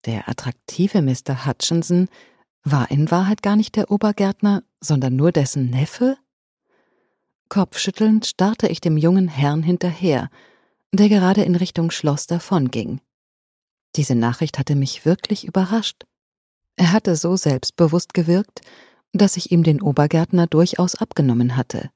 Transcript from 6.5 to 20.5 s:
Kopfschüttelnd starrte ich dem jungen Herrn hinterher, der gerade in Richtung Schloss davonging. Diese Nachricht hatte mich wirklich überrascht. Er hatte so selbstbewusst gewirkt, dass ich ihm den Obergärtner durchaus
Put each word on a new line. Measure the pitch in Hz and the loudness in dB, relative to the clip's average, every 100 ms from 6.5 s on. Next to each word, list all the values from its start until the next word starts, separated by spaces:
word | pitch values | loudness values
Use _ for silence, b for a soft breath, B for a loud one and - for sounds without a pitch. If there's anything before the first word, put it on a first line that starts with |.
| _ _ _ _ _ _ _ _ _ _ | _ _ _ _ _ _ _ _ _ _
Kopfschüttelnd | 202 180 - - - 220 220 | -2 -2 -4 -6 0 2 2
starrte | - - 190 220 - | 0 0 0 2 -2
ich | 165 | -2
dem | 170 156 | 0 2
jungen | 165 190 180 | 2 2 2
Herrn | 143 143 151 | 0 0 0
hinterher, | 165 180 180 156 180 131 - b b b b b _ | -2 -2 -2 -2 0 0 -2 b b b b b _
der | 196 208 | 2 6
gerade | 208 185 196 | 6 4 2
in | 185 | 2
Richtung | 175 185 - 165 | 0 0 -2 -2
Schloss | - 151 143 - | -2 -2 -2 -4
davonging. | 170 - 180 127 117 110 123 _ _ _ _ _ _ _ _ _ | -6 -2 -2 0 -4 -6 -10 _ _ _ _ _ _ _ _ _
Diese | - 143 | -4 0
Nachricht | 120 117 127 160 - | 0 0 -2 -4 -4
hatte | 131 143 | -2 0
mich | 135 - | -2 -2
wirklich | 151 190 - 214 | -2 -2 -2 -6
überrascht. | - 190 185 226 - - - _ _ _ _ _ _ - | -2 -2 0 -2 -4 -12 -20 _ _ _ _ _ _ 0
Er | 175 | 2
hatte | 214 202 160 | 4 2 0
so | 170 185 | 0 0
selbstbewusst | 151 131 - - 165 170 - | 0 -2 -6 0 2 2 -2
gewirkt, | - 165 180 214 - b b b b _ | -2 2 0 0 -12 b b b b _
dass | - 202 - | 0 0 0
ich | - | 0
ihm | 175 | 2
den | 165 147 | 4 2
Obergärtner | 170 139 151 160 170 180 | 0 0 2 0 0 0
durchaus | 170 | 2